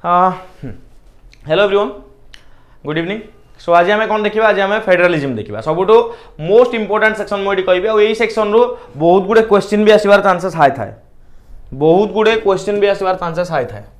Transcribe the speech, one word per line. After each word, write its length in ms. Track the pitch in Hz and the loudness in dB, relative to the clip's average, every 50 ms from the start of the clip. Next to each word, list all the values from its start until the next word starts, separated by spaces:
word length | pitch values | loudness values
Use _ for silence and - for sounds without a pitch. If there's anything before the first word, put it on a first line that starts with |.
| _ | _
ଆ, 260 | 175 175 180 185 185 | 0 0 2 2 0
ହୁଁ। 420 | 175 - - - - - - 131 98 - - - - - _ - _ - _ - - - - | -2 -4 -14 -20 -20 -18 -16 -16 -16 -16 -20 -20 -20 -20 _ -20 _ -20 _ -20 -20 -20 -6
ହ୍ୟାଲୋ 180 | 151 156 180 208 | -4 0 0 0
ଏଭ୍ରିୱାନ୍, 280 | 202 190 202 208 247 269 - - - - _ - - - - _ - - - _ _ _ - _ | 2 2 0 -2 -2 -8 -14 -20 -20 -20 _ -20 -20 -20 -20 _ -20 -20 -20 _ _ _ -16 _
ଗୁଡ୍ 120 | 139 151 160 | -8 -6 -6
ଇଭିନିଂ। 220 | 165 175 202 220 214 - - - _ _ _ - | -6 -6 -8 -10 -12 -16 -20 -20 _ _ _ -16
ସୋ, 140 | - - 170 | -4 2 2
ଆଜି 180 | 175 175 180 | 4 4 4
ଆମେ 140 | 208 214 220 190 | 2 0 0 -2
କ'ଣ 120 | 208 214 214 | -2 -2 -2
ଦେଖିବା? 220 | 208 208 214 220 214 | -2 -2 0 0 0
ଆଜି 140 | 202 190 | 2 0
ଆମେ 160 | 196 196 202 220 | 0 -2 -2 -4
ଫେଡେରାଲିଜମ୍ 560 | 214 208 185 175 175 180 175 156 139 139 127 | 0 0 0 2 2 0 0 0 -4 -4 -6
ଦେଖିବା। 240 | 107 101 98 104 104 | -8 -10 -10 -12 -10
ସବୁଠୁ 340 | 117 156 156 165 190 190 220 233 233 233 - - - - - - | -6 -6 -4 -2 2 4 4 4 2 0 -8 -16 -20 -20 -16 -12
ମୋଷ୍ଟ 320 | 151 165 196 226 247 247 240 | -4 2 4 4 4 2 0
ଇମ୍ପୋର୍ଟାଣ୍ଟ 400 | 233 214 185 202 220 214 214 208 - | -6 -4 -4 -2 0 0 0 -2 -2
ସେକ୍ସନ୍ 240 | 202 - 208 202 196 | -6 -6 -6 -4 -4
ମୁଁ 80 | 196 196 | -2 -2
ଏଠି 100 | 190 185 | -2 0
କହିବି। 240 | 185 185 180 180 214 | 0 0 0 0 0
ଆଉ 100 | 220 214 | 2 2
ଏଇ 140 | 208 214 226 | 2 2 0
ସେକ୍ସନ୍‌ରୁ 480 | 220 240 214 220 226 220 208 208 226 247 240 - - - - - 135 | -2 -4 -4 -2 -4 -2 2 2 2 2 2 -2 -10 -14 -18 -8 -2
ବହୁତ 260 | 151 170 180 190 190 | 2 4 4 4 2
ଗୁଡ଼େ 180 | 185 226 220 | 2 2 2
କ୍ୱେଶ୍ଚିନ୍ 440 | 226 220 202 202 190 - - 208 214 | 4 4 2 0 0 0 -2 0 4
ବି 60 | 208 | 4
ଆସିବାର 280 | 214 208 208 202 202 196 | 4 4 6 4 4 4
ଚାନ୍ସେସ୍ 340 | 185 196 185 175 165 190 156 | 4 2 0 0 -2 -6 -2
ହାଇ 160 | 165 151 139 | 2 2 2
ଥାଏ, 200 | - - 117 113 107 - - - _ - - - - - - - - - - - - | 2 0 -8 -10 -12 -18 -20 -20 _ -20 -20 -20 -20 -20 -20 -20 -20 -20 -18 -16 -8
ବହୁତ 360 | 131 143 160 165 185 208 208 | -2 2 2 4 4 2 0
ଗୁଡ଼େ 220 | 185 214 214 208 226 | 0 0 0 2 0
କ୍ୱେଶ୍ଚିନ୍ 440 | 220 220 196 190 185 165 202 208 208 | 0 0 0 -2 -2 -2 -4 -2 0
ବି 80 | 202 202 | 0 0
ଆସିବାର 280 | 196 196 190 185 185 | 0 0 -2 -4 -4
ଚାନ୍ସେସ୍ 360 | 180 180 170 165 160 175 170 | -4 -4 -8 -6 -6 -6 -4
ହାଇ 140 | 165 147 127 | -4 -4 -4
ଥାଏ। 200 | 117 - 104 104 - - - | -6 -10 -16 -18 -20 -20 -20